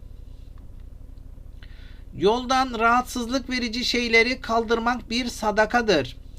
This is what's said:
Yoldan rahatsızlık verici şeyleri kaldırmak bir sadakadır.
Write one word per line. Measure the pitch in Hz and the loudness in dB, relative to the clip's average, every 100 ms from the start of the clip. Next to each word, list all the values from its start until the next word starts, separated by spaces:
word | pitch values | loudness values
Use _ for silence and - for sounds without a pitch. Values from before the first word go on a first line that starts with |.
| - - - - - - - - - - - - - - - - - - - - - - | -14 -14 -16 -16 -16 -16 -16 -16 -16 -16 -16 -16 -16 -16 -16 -16 -16 -16 -16 -16 -12 2
Yoldan | 185 233 247 262 262 226 | 4 4 2 2 2 2
rahatsızlık | 233 247 247 254 233 262 254 | 4 4 2 -4 -2 -2 -2
verici | 254 240 233 | -2 -2 -2
şeyleri | 226 240 240 226 233 254 | 0 0 4 6 6 2
kaldırmak | - 226 226 233 233 247 - | 0 0 2 2 2 -2 -2
bir | 233 240 | -2 -2
sadakadır. | - 214 208 214 240 220 160 123 - - | -2 0 2 4 4 4 4 2 -6 -16